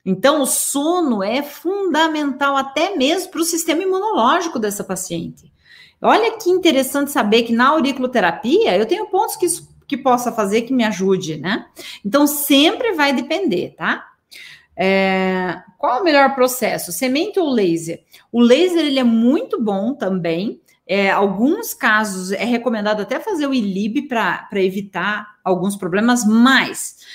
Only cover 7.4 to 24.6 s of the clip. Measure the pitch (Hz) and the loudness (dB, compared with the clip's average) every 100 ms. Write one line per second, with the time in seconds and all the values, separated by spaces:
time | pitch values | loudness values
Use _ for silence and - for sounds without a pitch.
7.4 | 233 233 262 311 269 269 254 247 180 - | 2 2 2 2 0 -2 -2 0 0 0
8.4 | 226 349 440 190 220 349 415 370 427 - | 0 2 4 2 2 -2 -2 -2 -2 -2
9.4 | 349 - - _ - 254 262 247 247 226 | -4 -4 -10 _ -10 -4 0 0 0 -2
10.4 | 202 220 240 262 214 185 190 190 147 156 | 0 0 0 0 0 0 0 0 -2 -6
11.4 | 151 226 - - - - 202 277 294 - | -4 -4 -6 -18 -18 -12 -2 2 2 2
12.4 | - 277 311 466 494 339 285 269 - 320 | 2 4 4 2 -2 0 0 0 -2 -2
13.4 | 370 170 135 - 175 277 - _ _ - | 0 -2 -4 -6 -4 -4 -8 _ _ -20
14.4 | - - _ - 190 196 190 190 190 185 | -20 -20 _ -4 0 2 2 0 0 -2
15.4 | 185 - - _ 285 247 370 285 269 269 | -4 -6 -12 _ -2 0 2 4 4 4
16.4 | 254 - 202 170 - 170 254 269 403 392 | 0 0 -2 -2 -6 -4 -2 -2 -2 -2
17.4 | 320 240 190 165 156 - _ - _ 233 | 0 2 2 0 -4 -10 _ -20 _ 4
18.4 | 240 262 359 330 294 269 240 226 233 330 | 6 6 4 2 2 2 2 4 4 2
19.4 | 508 392 214 196 214 285 196 190 170 165 | 0 -4 -2 -2 -2 -2 -2 -2 -2 -2
20.4 | 208 - _ _ - 196 196 175 196 185 | -4 -8 _ _ -4 0 2 2 0 0
21.4 | 247 415 453 - 262 214 214 185 185 202 | 0 0 -4 -2 2 2 0 -4 -6 -4
22.4 | 220 240 240 226 202 208 202 269 - 370 | -2 -2 -2 -2 -2 -2 -2 -6 -4 -2
23.4 | 277 269 202 185 220 247 294 233 190 165 | 0 0 -2 -2 -2 -2 -4 -2 -2 -4
24.4 | - 202 | -4 -2